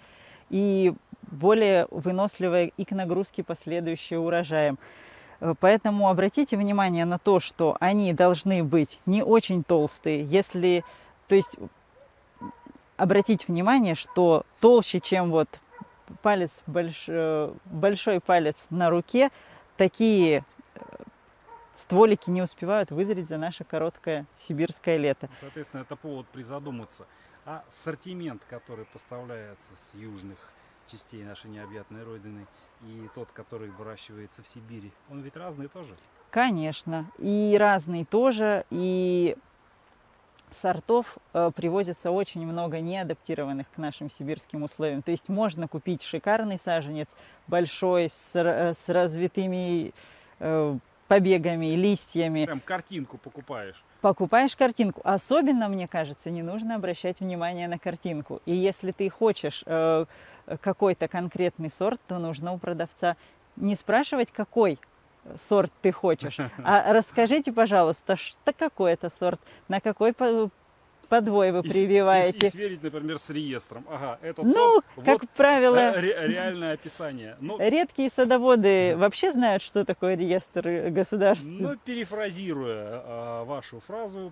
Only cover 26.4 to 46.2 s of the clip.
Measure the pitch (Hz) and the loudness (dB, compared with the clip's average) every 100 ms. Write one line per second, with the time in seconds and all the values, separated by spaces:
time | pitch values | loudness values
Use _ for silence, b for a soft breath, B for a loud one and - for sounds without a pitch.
26.4 | 117 143 143 120 107 - 92 b b b | -14 -14 -12 -12 -14 -20 -20 b b b
27.4 | 143 156 - - 160 147 185 180 160 110 | -18 -18 -18 -14 -12 -12 -14 -12 -12 -12
28.4 | - 120 - 110 107 110 - 123 123 113 | -16 -20 -18 -18 -18 -20 -18 -18 -16 -16
29.4 | 104 98 - 92 - 101 110 101 98 95 | -18 -20 -20 -20 -20 -20 -18 -18 -18 -20
30.4 | - _ b b _ 110 - 110 104 101 | -20 _ b b _ -20 -20 -20 -18 -18
31.4 | 110 104 101 104 98 110 113 110 107 104 | -18 -18 -16 -18 -18 -20 -18 -18 -18 -20
32.4 | 98 b b _ 113 110 107 123 113 - | -20 b b _ -20 -20 -18 -18 -18 -18
33.4 | - 117 104 95 110 104 - 107 104 - | -18 -16 -16 -18 -18 -18 -20 -20 -20 -20
34.4 | - 120 113 113 101 _ _ 139 139 160 | -20 -20 -20 -18 -20 _ _ -18 -18 -16
35.4 | 180 143 143 185 143 87 _ _ _ 226 | -16 -14 -16 -16 -20 -20 _ _ _ 0
36.4 | 247 175 156 - 165 160 160 - 202 208 | 0 0 -4 -8 -8 -8 -10 -10 -4 0
37.4 | 208 208 208 190 160 170 156 214 262 214 | 2 4 4 2 -2 -8 -2 2 2 2
38.4 | 214 202 - 175 185 185 180 180 175 - | 0 -2 -4 -4 -2 0 0 2 0 -2
39.4 | _ _ _ _ _ _ _ _ _ _ | _ _ _ _ _ _ _ _ _ _
40.4 | _ - 185 160 - 240 - - _ 170 | _ -8 -4 -4 0 0 0 -14 _ 0
41.4 | 170 - 170 196 180 165 175 190 190 175 | 0 0 -2 -2 -4 -6 -4 -2 -4 -8
42.4 | 165 170 170 160 170 190 165 - - 151 | -8 -6 -6 -6 -6 -6 -6 -8 -8 -6
43.4 | 139 135 131 - 151 - 143 - 143 151 | -6 -8 -10 -10 -10 -10 -14 -12 -10 -10
44.4 | - 156 147 - 156 135 165 170 - 196 | -10 -10 -10 -6 -6 -4 -6 -6 -4 -4
45.4 | 214 160 160 156 180 170 - 160 | -2 -4 -10 -8 -6 -8 -6 -6